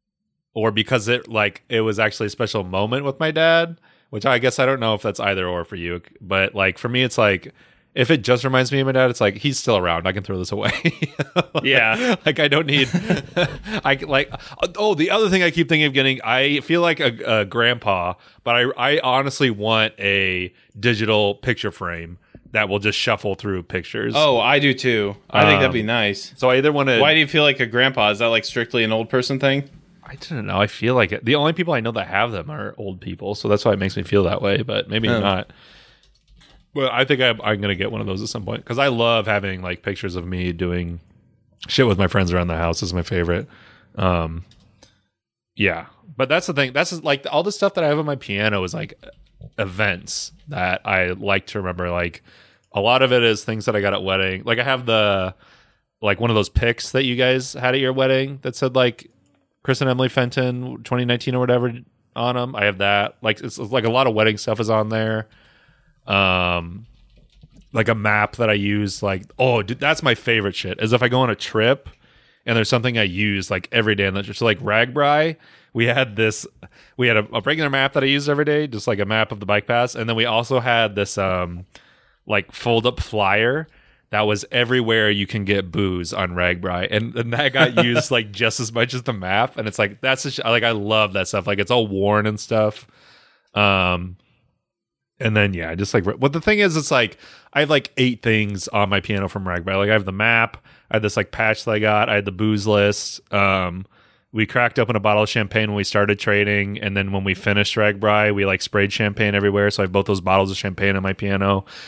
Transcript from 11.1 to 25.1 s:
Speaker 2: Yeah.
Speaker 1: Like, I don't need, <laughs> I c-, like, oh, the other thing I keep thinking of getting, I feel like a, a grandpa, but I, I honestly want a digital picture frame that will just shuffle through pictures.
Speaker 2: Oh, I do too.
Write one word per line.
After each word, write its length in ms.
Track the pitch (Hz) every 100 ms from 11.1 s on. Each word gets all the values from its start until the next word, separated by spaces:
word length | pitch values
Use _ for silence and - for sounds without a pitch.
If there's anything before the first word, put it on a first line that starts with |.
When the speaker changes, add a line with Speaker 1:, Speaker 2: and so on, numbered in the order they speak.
| - 139 180 - 156
Speaker 2:
Yeah. 540 | 131 127 110 220 247 196 160
Speaker 1:
Like, 140 | 151
I 80 | 147
don't 180 | 143 151
need, 220 | 143 127
<laughs> 960 | 175 214 151 - 175 160 - 208 214
I 120 | 139 135
c-, 60 | 156
like, 260 | 139 - - - - 185 202
oh, 180 | 214
the 160 | 160 175
other 180 | 208 208
thing 140 | 185
I 60 | 175
keep 160 | 165 160
thinking 160 | 156 151
of 60 |
getting, 280 | 135 135 131
I 340 | 110 127 139 143
feel 200 | - 170
like 180 | 170 160
a, 420 | 135 117 - 110
a 40 |
grandpa, 680 | 95 117 120 120 107 92 87 92 - _
but 140 | 120 120
I, 60 | 123 - 127 151
I 20 |
honestly 500 | 131 131 139 - 131
want 420 | 104 107 110 107 -
a 520 | 98 98 95 90 90 _ _ 101
digital 560 | 120 107 110 107 101 101
picture 340 | 127 113 104
frame 480 | - 87 85 85 87 _ - -
that 160 | 110 101
will 100 | 98
just 200 | 104 -
shuffle 360 | - 107 104
through 280 | 95 104 92
pictures. 480 | 85 92 - 113 113 139
Speaker 2:
Oh, 220 | 151 117
I 200 | 117 147
do 160 | 143
too. 420 | 127 127 113 101